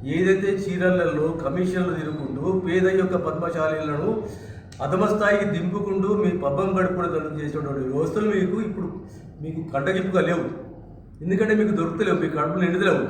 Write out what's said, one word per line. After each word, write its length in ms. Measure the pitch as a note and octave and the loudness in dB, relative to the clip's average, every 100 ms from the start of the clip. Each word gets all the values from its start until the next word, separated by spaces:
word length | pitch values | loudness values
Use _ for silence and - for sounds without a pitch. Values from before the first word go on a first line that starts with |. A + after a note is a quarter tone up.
| B2+ | -2
ఏదైతే 340 | E3 F#3 F#3+ G3 F#3+ | 2 4 4 4 0
చీరలలో 640 | - F3+ F#3 F3+ E3 D3+ D#3 - | -2 2 4 4 2 2 0 0
కమిషన్లు 480 | C3+ F3+ F3+ F#3 F3 D#3+ | -2 0 0 0 0 -2
తిరుగుకుంటూ, 460 | D#3 D3+ C3+ C3+ D3+ F#3+ E3+ | -4 -4 -6 -2 0 0 2
పేద 200 | F3+ F#3 F#3+ | 4 4 4
యొక్క 180 | F3+ F3+ D#3 | 2 0 -2
పద్మశాలీలను 840 | D#3 E3+ E3 D#3 D#3 D#3 D3 G3 A3 - - - - - - | -2 -4 0 0 0 -2 -2 0 -2 -6 -12 -14 -16 -16 -8
అధమ 200 | - F#3+ G#3 | -2 0 2
స్థాయికి 340 | G#3+ G#3 G3+ G3 | 2 4 2 2
దింపుకుంటూ, 540 | E3 F3+ G#3 G3+ F#3+ G3 G#3 | 0 -2 -2 -2 0 2 2
మీ 80 | F3+ E3+ | 2 2
పబ్బం 260 | C#3 C#3+ F#3+ F3+ | 0 0 0 2
గడుపుకోవడం 560 | F#3 F3 E3+ D#3+ D3+ D3+ | 2 0 -2 -2 -4 -6
చేసినటువంటి 460 | D3 D3 C#3 C3 B2+ | -6 -4 -4 -4 -2
వ్యవస్థలు 360 | C#3+ E3 G#3+ G#3+ | 0 0 0 2
మీకు 240 | F#3+ F3+ G#3+ A3 | 2 2 0 -2
ఇప్పుడు, 200 | - E3+ - - - - - | -4 -6 -8 -14 -16 -18 -12
మీకు 160 | D#3 E3 D#3 | -8 -8 -4
కంటగింపుగా 480 | C#3+ F#3 F#3 F#3 F3+ E3 | -2 0 0 2 2 2
లేవు. 160 | E3+ - - - - - - - - | 0 -2 -8 -12 -16 -18 -20 -20 -10
ఎందుకంటే, 300 | E3 F#3+ G#3+ G#3+ | -2 2 4 4
మీకు 120 | G#3+ G3+ | 4 2
దొరుకుతలేవు, 400 | E3 - G3 F3 | 0 0 0 2
మీ 40 | D3+ D#3 | 0 0
కడుపులు 260 | D3+ F#3 | -2 2
నిండుతలేవు. 380 | F3 F#3 G3 D3 | 2 2 4 2